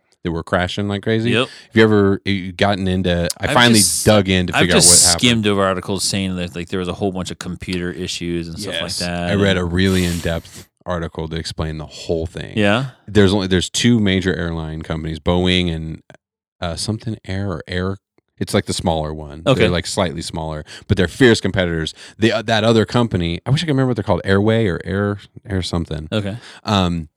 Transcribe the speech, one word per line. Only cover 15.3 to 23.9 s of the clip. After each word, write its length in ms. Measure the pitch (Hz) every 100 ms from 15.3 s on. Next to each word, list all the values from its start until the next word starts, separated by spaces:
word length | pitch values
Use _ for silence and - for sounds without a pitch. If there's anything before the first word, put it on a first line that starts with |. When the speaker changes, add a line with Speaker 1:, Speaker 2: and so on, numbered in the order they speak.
| 90 92 90 90
Speaker 1:
and, 280 | 80 80 - _ - _ _ _ _
uh, 140 | 90 78
something 400 | - 107 - 110
Air 240 | - 95 101
or 120 | 80 -
Air. 300 | 90 92 98 _ _ _ _
It's, 140 | 101
like, 120 | 104 -
the 60 |
smaller 400 | 92 92 80 78
one. 300 | 78 76 76 87
Speaker 2:
Okay. 140 | 127
Speaker 1:
They're, 60 | 87
like, 160 | 87 -
slightly 360 | - 90 73
smaller, 420 | 80 82 80 78 - - -
but 100 | 101
they're 120 | 90
fierce 320 | - 131 110
competitors. 520 | 98 98 87 82 78 - - -
The, 120 | 113
uh, 100 | 110
that 200 | 110 113
other 220 | 110 113
company, 560 | 101 123 117 98 85 85
I 60 | -
wish 120 | 147
I 40 | 165
could 40 |
remember 160 | 135
what 80 | 131